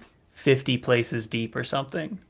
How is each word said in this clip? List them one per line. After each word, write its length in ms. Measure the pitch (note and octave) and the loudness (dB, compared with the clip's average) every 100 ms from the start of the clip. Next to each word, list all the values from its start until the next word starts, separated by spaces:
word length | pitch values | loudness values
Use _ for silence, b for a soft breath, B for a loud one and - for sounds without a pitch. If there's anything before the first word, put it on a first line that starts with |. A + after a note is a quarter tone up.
| b b _ | b b _
fifty 480 | - - C3 C3+ B2+ | 0 4 4 4 0
places 480 | - A#2+ A#2 A#2+ A2 | 2 2 2 -4 -4
deep 300 | A#2 A2+ B2+ | -4 -4 -6
or 80 | |
something, 540 | A#2+ C#3 C3+ F3+ D#3 G3+ | -4 -4 -4 -6 -8 -10